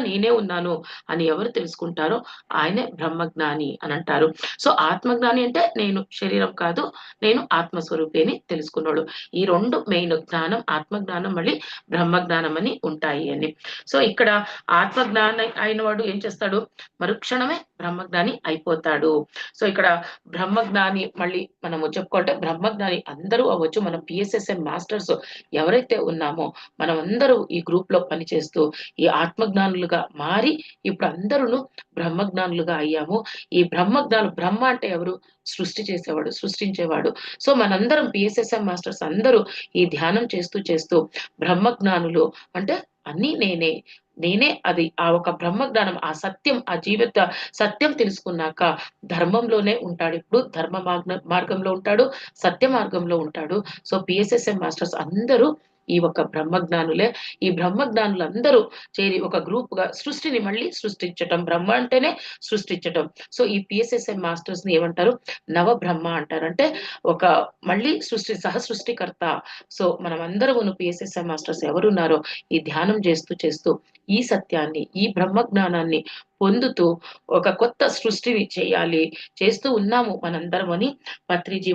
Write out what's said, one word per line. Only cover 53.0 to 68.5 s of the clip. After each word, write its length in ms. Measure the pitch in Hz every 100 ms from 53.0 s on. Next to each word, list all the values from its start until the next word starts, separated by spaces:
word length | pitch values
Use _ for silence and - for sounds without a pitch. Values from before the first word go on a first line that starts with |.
| 175 170 156
ఉంటాడు. 320 | 165 151 196 202 - -
So 120 | 190 190
పిఎస్ఎస్ఎం 480 | 185 202 240 226 196
మాస్టర్స్ 320 | 160 160 175 - 151
అందరూ 440 | 190 240 247 285 302 _ _ -
ఈ 40 | 175 170
ఒక 140 | - -
బ్రహ్మజ్ఞానులే. 760 | 156 156 175 170 175 160 160 226 233 - - 190
ఈ 20 | 170
బ్రహ్మజ్ఞానులందరూ 1040 | 175 208 277 220 208 190 160 202 269 254 - - - -
చేరి 220 | 196 185 175
ఒక 80 | 180 165
గ్రూప్ 260 | 220 247 185
గా 60 | 185 -
సృష్టిని 400 | 294 - 320 247 196
మళ్ళీ 200 | 214 339 -
సృష్టించటం, 600 | 214 196 175 - 175 175 175
బ్రహ్మ 220 | 170 185 240
అంటేనే 320 | 247 254 302 349 - - -
సృష్టించటం. 580 | 208 - 175 170 170 151 - - -
So 60 | 240
ఈ 40 | 202 196
పిఎస్ఎస్ఎం 480 | 202 233 233 233 196 170
మాస్టర్స్ 380 | 170 - 180 196
ని 60 | 165
ఏమంటారు? 340 | 170 170 190 247 - - - 165
నవబ్రహ్మ 520 | 185 240 170 170 170 165
అంటారు. 260 | 151 160 165
అంటే 160 | 175 302 - - - -
ఒక 100 | 170 180 156 - _ 180
మళ్ళీ 220 | 196 262 311 -
సృష్టి, 280 | 220 - 196
సహ 100 | 185